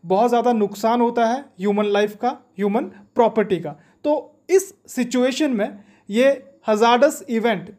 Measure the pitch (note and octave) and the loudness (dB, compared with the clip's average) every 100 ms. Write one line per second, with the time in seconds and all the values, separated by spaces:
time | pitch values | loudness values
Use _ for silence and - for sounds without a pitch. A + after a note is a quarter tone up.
0 | E3+ F#3+ A#3+ A#3+ A#3 A3+ G3+ G#3 A3+ A#3+ | 0 0 2 2 2 0 -2 -2 -2 2
1 | A#3+ A#3 A3+ B3+ C#4+ - G3+ G3+ G#3 G3+ | 0 0 0 -2 -8 -6 -2 0 0 0
2 | G#3 G#3 A#3+ C#4+ _ - G3+ F#3+ F4+ - | 0 -2 -6 -6 _ -6 -2 -2 -4 -14
3 | - - A3+ A3+ G#3 F3+ D#3+ D3 _ _ | -8 0 2 2 -2 -2 -6 -14 _ _
4 | D4 D4 - _ - F#4 F#4+ _ - - | -2 -2 -4 _ 0 0 0 _ -12 -6
5 | B3 B3 B3+ B3+ D4+ A3+ G#3 - _ _ | -2 0 0 0 -2 -2 -4 -8 _ _
6 | - G#3 C4+ C4+ - _ - G#3+ A#3 A#3+ | -6 2 2 2 -8 _ -4 2 4 4
7 | C#4+ D4+ - A3+ A3+ F#3+ F3 | 2 0 -6 -2 -2 -4 -8